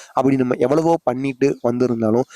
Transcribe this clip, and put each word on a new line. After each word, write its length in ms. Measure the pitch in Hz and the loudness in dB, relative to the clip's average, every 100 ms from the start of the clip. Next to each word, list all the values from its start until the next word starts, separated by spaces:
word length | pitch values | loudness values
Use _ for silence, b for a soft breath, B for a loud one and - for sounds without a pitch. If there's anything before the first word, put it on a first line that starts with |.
| B | B
அப்படி 240 | - 131 135 | -2 0 0
நம்ம 200 | 127 - | 0 0
எவ்வளவோ 340 | 123 151 165 165 | 0 2 2 0
பண்ணிட்டு 440 | - 123 139 127 139 - | -2 -4 -6 -2 -2 0
வந்திருந்தாலும் 640 | 120 120 123 113 110 117 139 | -4 0 -2 0 0 0 -2